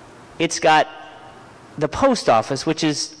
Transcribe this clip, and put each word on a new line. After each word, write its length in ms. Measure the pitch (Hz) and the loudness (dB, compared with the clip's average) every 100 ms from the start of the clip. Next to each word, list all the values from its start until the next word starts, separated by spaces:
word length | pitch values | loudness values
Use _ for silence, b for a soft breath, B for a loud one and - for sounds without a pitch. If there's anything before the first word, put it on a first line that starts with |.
| - - - - | -20 -20 -20 -6
It's 200 | 165 - | -4 0
got 300 | 165 156 - - - - - - - - - - | 2 4 2 -4 -20 -20 -20 -20 -20 -20 -20 -6
the 100 | 147 | -6
post 400 | - 269 240 - | 0 0 2 2
office, 380 | 113 - 135 160 | 2 2 -4 -4
which 180 | 156 | -2
is 320 | 156 143 - - | -2 -2 -6 0